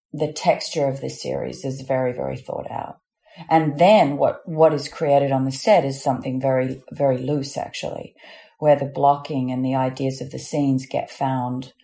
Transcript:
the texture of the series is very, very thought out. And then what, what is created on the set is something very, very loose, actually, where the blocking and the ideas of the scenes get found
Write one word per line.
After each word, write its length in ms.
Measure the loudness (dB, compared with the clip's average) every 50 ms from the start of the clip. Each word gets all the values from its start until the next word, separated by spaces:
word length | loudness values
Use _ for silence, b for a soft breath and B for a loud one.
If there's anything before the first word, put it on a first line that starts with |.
| _ _
the 220 | -6 -4 -4 -4 -4
texture 540 | -2 2 2 2 2 0 -6 -2 -2 0 -2
of 140 | -2 -4
the 80 | -6 -8
series 540 | -8 -8 -6 -6 -6 -6 -6 -6 -8 -8 -8
is 180 | -8 -8 -6
very, 320 | -4 -2 -2 0 0 -2 -2
very 220 | -4 -6 -6 -6
thought 340 | -8 -8 -8 -8 -8 -8 -8
out. 240 | -8 -10 -10 -10 -12 _ _ _ _ _ B B B B B B
And 300 | 2 2 4 2 2 4
then 400 | 6 8 8 8 6 4 2 0
what, 240 | 0 0 0 -2 -8
what 280 | -6 2 4 4 6 4
is 160 | 2 -4 -6
created 420 | -6 -2 2 4 4 4 4 4
on 140 | 0 0 0
the 60 | 0
set 340 | -2 0 4 4 4 4 4
is 160 | 2 -2 -2 0
something 380 | 0 -2 -2 -2 -4 -4 -2
very, 400 | 0 0 2 2 0 -2 -4 -8 -12 -12
very 280 | -4 0 2 2 2 0
loose, 360 | 0 -2 -2 -2 -2 -2 -4
actually, 600 | -6 -6 -8 -10 -8 -8 -8 -8 -8 -12 -14 _ B B B B B B B B B
where 180 | 4 4 4
the 100 | 4 2 -4 -2
blocking 580 | 2 4 4 4 2 0 -6 -4 -4 -2 -2
and 120 | -2 -2 -2
the 120 | 0 0
ideas 440 | 0 0 -2 -2 -2 -4 -4 -4 -4
of 120 | -8 -10
the 80 | -10 -10
scenes 480 | -8 -4 -2 0 2 2 2 0 0 -2
get 220 | -4 -4 -4 -4
found 600 | -6 -4 -2 -2 -2 -2 -2 -4 -4 -6 -8 -10 _ b